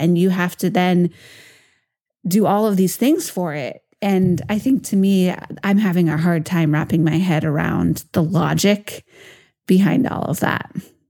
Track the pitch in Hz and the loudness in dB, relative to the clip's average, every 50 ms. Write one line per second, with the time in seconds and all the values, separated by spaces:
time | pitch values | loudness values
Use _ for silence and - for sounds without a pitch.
0 | 160 170 175 170 175 190 185 185 175 180 - - - 180 196 185 180 180 180 180 | 0 0 2 2 2 2 2 0 -2 -4 -4 -4 -4 -2 0 0 2 2 2 2
1 | 180 170 - - - - - - - - - _ _ _ _ _ _ _ _ _ | 0 0 -2 -8 -20 -20 -20 -20 -20 -20 -20 _ _ _ _ _ _ _ _ _
2 | _ _ _ _ - - 170 214 208 151 190 208 220 220 202 185 190 185 - - | _ _ _ _ -6 -2 0 2 2 2 2 2 2 0 2 2 2 0 0 0
3 | 233 262 311 381 - - - 196 180 165 143 147 135 117 - - _ _ _ - | 0 0 0 0 -2 -6 -8 -6 -6 -6 -6 -6 -8 -8 -10 -12 _ _ _ -6
4 | - 202 196 185 185 180 180 156 - - 208 220 - 262 269 220 - - - 196 | -2 0 0 2 2 2 0 0 -2 -4 -4 -2 0 0 0 0 -2 -2 0 0
5 | 190 196 196 190 185 180 - - - - - - - 196 202 202 220 190 170 180 | 2 2 2 2 2 0 -2 -4 -10 -14 -14 -6 -2 0 2 2 2 2 2 2
6 | 175 160 147 156 160 175 170 165 151 - 180 170 160 151 151 151 156 - - 160 | 2 2 0 0 0 0 0 0 -2 -2 -2 0 2 2 2 0 0 0 0 0
7 | 151 151 - 160 190 185 160 151 151 160 143 151 170 170 165 - - 170 160 - | 2 2 2 0 0 0 0 0 0 -2 -2 -2 -2 -2 -2 0 0 0 -2 -2
8 | - _ - 185 165 156 - 160 160 151 151 160 - 202 208 202 208 - - - | -6 _ -2 -2 0 0 0 0 0 0 0 0 2 2 0 0 -2 -10 -16 -16
9 | - _ _ - - - - - _ _ _ _ _ - - 190 196 - - - | -18 _ _ -20 -20 -20 -20 -20 _ _ _ _ _ 2 2 4 4 4 2 0
10 | - - - - - - 156 - - - 147 - - - - - - - _ _ | 0 0 -2 -4 -4 -4 -4 -2 -2 -2 -2 -4 -6 -10 -12 -14 -14 -14 _ _
11 | _ | _